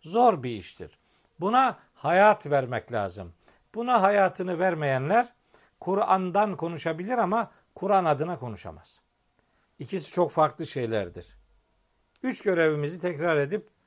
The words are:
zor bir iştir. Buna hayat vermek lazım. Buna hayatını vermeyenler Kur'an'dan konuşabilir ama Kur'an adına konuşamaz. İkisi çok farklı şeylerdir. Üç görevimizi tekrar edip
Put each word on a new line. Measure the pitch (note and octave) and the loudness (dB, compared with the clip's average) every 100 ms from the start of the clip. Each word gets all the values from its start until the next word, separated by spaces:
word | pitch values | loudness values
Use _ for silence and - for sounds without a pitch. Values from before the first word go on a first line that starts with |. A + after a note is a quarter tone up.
zor | D3+ G3+ A#3+ F3 | -4 4 4 4
bir | B2 | -2
iştir. | A2 F2 - E2 _ _ _ _ - | -8 -10 -16 -18 _ _ _ _ -6
Buna | F3+ A#3+ C4 - _ | 0 2 2 -2 _
hayat | _ C#3+ F3 G#3 G#3 D3 | _ 0 6 6 6 2
vermek | C#3+ C3 A#2+ - | 0 0 -4 -4
lazım. | A#2+ G2 F#2 F2 - _ _ _ | -4 -4 -6 -14 -18 _ _ _
Buna | G#3+ A#3+ A#3+ | -8 0 4
hayatını | F#3+ G3+ F#3 F3+ F#3 E3+ | 4 4 2 0 -4 0
vermeyenler | F#3 E3 D3 C3 C#3 G#3+ A#3+ _ _ _ _ _ | 0 0 0 0 2 2 0 _ _ _ _ _
Kur'an'dan | - G3 G3 F#3+ F#3 F#3 G#3+ E3+ | -4 -2 2 2 2 0 0 -2
konuşabilir | E3 E3 E3 D#3+ F#3+ B3 | -8 -6 -6 -6 -4 -2
ama | F#3 A3 A3 _ _ | 0 0 -4 _ _
Kur'an | - G3 G3 | -8 2 2
adına | E3+ C#3 D#3+ E3+ | 4 0 -2 -6
konuşamaz. | B2 G#2 F#2+ D#2 - - _ _ _ _ _ _ _ - | -10 -12 -14 -16 -20 -20 _ _ _ _ _ _ _ -18
İkisi | C#3 F#3+ D3+ | -10 -8 -6
çok | - E3+ | -2 0
farklı | - D3+ - D#3 | 2 0 0 -10
şeylerdir. | - A#2 A2 F#2 F2+ - - _ _ _ _ _ _ _ _ | -6 -2 -2 -4 -10 -20 -20 _ _ _ _ _ _ _ _
Üç | B3+ A#3+ | -8 -4
görevimizi | G3+ F3 D#3+ D3+ D3 F3 | -2 2 2 2 -4 -4
tekrar | F3+ D3+ E3+ D#3 | -6 -4 0 0
edip | C#3+ G3+ - _ | 0 -4 -8 _